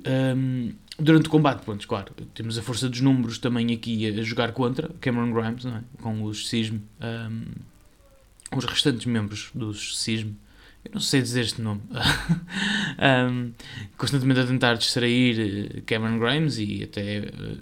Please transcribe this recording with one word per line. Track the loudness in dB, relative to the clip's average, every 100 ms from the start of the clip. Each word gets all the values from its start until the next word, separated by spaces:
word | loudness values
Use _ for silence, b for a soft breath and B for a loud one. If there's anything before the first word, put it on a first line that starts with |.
| 0
ahm, | 2 2 2 0 0 -4 -6 -12 0
durante | 6 6 8
o |
combate, | 4 4 2 -4
pronto, | -8 -4
claro, | -6 -6 -12 -14
temos | -8 -6 -4
a |
força | -4 -2 -2
dos | 4
números | 4 6 2 -2
também | 0 2 0
aqui | 0 -2 0 0
a, | 0
a |
jogar | -2 0 0
contra | 2 0 0 -4 -4
Cameron | -2 0 0
Grimes, | 0 0 -2 -6
não | -8
é? | -10 -10
Com | -6 -4
o | -4
sexismo, | -6 -2 0 0 -4 -8 -10
ahm, | -8 -8 -8 -8 -8 -12 -14 -20 -20 _ -20 -20 _ _ -8 -4
os |
restantes | -2 0 2 2 0
membros | 0 0 -6 -8
do | -6 -6
sexismo. | -6 -6 -4 -2 -2 -4 -8 -16 b b b -10
Eu |
não | -6
sei | 0 2
dizer | 2 0
este | 0 -2
nome. | -4 -4 -6
<laughs> | -2 0 0 0 -2 -2 -4 -2 -2 -4 2
Ahm, | 4 4 2 0 -4 -8 B B -12 -6
constantemente | -2 2 4 4
a | 4
tentar | 4 4 4
distrair, | 2 2 4 6 4 4 0 -2 -4 -6
eh, |
Cameron | -2 0 0 2
Grimes | 2 2 2 0
e | -2 -4
até, | -6 -6 -4 -4
eh, | -6 -8 -10 -10